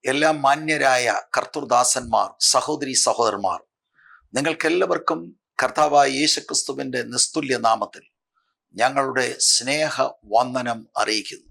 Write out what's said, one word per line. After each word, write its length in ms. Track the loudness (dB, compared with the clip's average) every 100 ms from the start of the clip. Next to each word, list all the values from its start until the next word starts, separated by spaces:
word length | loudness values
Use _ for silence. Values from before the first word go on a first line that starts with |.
| -2
എല്ലാ 240 | 2 2
മാന്യരായ 840 | 2 2 2 0 0 2 2 2 -2 -2 -4
കർത്തൃദാസന്മാർ, 920 | -2 -8 2 2 4 0 0 0 0 -2
സഹോദരി 520 | 2 2 0 -4 -2
സഹോദരന്മാർ, 640 | 0 0 2 2 2 -2 -4 _ _ _ _ _ -20 _
നിങ്ങൾക്കെല്ലാവർക്കും 1000 | -4 -2 -2 0 0 0 0 -2 -4 -8 -20 _ -4
കർത്താവായ 460 | -2 2 4 6 4
യേശുക്രിസ്തുവിന്റെ 920 | 2 0 0 -2 -6 -4 -6 -6 -6
നിസ്തുല്യ 540 | -6 -2 -2 -2 -2 0
നാമത്തിൽ 460 | 2 0 -2 -10 _ _ _ _ _ _ _ 0
ഞങ്ങളുടെ 560 | 0 2 -2 0 -2 0
സ്നേഹ 640 | 0 0 0 -2 -2 0 -4 -4 -2
വന്ദനം 520 | 0 0 -2 -4 -6 -8 -4
അറിയിക്കുന്നു. 520 | -2 -2 -4 -16 _